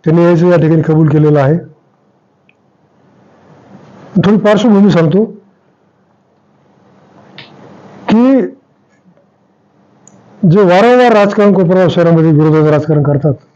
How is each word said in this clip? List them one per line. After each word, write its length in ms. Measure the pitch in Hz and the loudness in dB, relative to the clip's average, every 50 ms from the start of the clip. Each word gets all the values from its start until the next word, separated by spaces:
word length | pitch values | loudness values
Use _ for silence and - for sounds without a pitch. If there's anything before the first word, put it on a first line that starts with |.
| _ | _
त्यांनी 180 | 160 156 170 170 | -2 0 0 2
यायचं 240 | 170 175 160 175 180 | 0 0 0 0 0
या 100 | 175 170 | 0 0
ठिकाणी 240 | 151 156 165 160 | 0 0 0 -2
कबूल 260 | 147 - 160 160 165 151 | -2 -2 0 0 0 0
केलेलं 300 | 135 156 151 151 147 147 | 0 0 0 0 0 0
आहे. 180 | 135 135 156 175 - - - _ _ _ _ _ _ _ _ _ _ _ _ _ _ _ _ _ _ _ _ _ _ _ _ _ _ _ _ _ _ _ _ _ _ _ - - - - - - - - - - - - - 196 | 0 -2 -2 -4 -6 -12 -20 _ _ _ _ _ _ _ _ _ _ _ _ _ _ _ _ _ _ _ _ _ _ _ _ _ _ _ _ _ _ _ _ _ _ _ -20 -20 -20 -20 -20 -20 -20 -20 -20 -20 -20 -8 -6 -2
थोडी 200 | 151 190 214 202 | 0 0 0 0
पार्श्वभूमी 540 | 160 208 214 202 214 247 208 196 202 202 | 0 0 -2 0 0 0 2 2 2 2
सांगतो 340 | 160 175 165 156 147 190 220 220 - - _ _ _ _ _ _ _ _ _ _ _ _ _ _ _ _ _ _ _ _ _ _ _ _ _ _ _ _ _ _ _ _ _ _ _ - - - - - - - - - - - - - - - - - - - | 0 0 -2 0 -2 -2 -4 -4 -8 -20 _ _ _ _ _ _ _ _ _ _ _ _ _ _ _ _ _ _ _ _ _ _ _ _ _ _ _ _ _ _ _ _ _ _ _ -20 -20 -20 -20 -20 -20 -20 -20 -20 -20 -20 -20 -20 -20 -20 -20 -16 -6 -2
की 320 | 208 220 240 262 269 262 196 - - _ _ _ _ _ _ _ _ _ _ _ _ _ _ _ _ _ _ _ _ _ _ _ _ _ _ _ _ _ _ - _ _ _ _ - - | 0 0 2 2 0 0 -2 -4 -10 _ _ _ _ _ _ _ _ _ _ _ _ _ _ _ _ _ _ _ _ _ _ _ _ _ _ _ _ _ _ -20 _ _ _ _ -14 -4
जे 220 | - 175 156 208 208 | -2 0 2 2 2
वारंवार 500 | 175 175 185 214 240 247 247 247 240 226 | 2 2 2 2 2 2 2 2 2 2
राजकारण, 400 | 208 202 202 202 214 208 208 196 | 0 0 -2 -2 0 0 0 0
कोपरगाव 340 | 185 190 165 185 185 185 165 | 0 0 0 0 0 0 0
शहरामध्ये 420 | 170 180 170 170 165 165 160 165 | 0 0 0 0 0 0 0 0
विरोधाचं 380 | 156 147 156 156 151 156 151 151 | 0 0 0 0 0 0 0 0
राजकारण 320 | 151 147 - 160 156 151 143 | 0 -2 -2 -2 -4 -2 -2
करतात 300 | 139 143 135 139 151 135 - _ _ _ | -2 -4 -2 -4 -4 -6 -6 _ _ _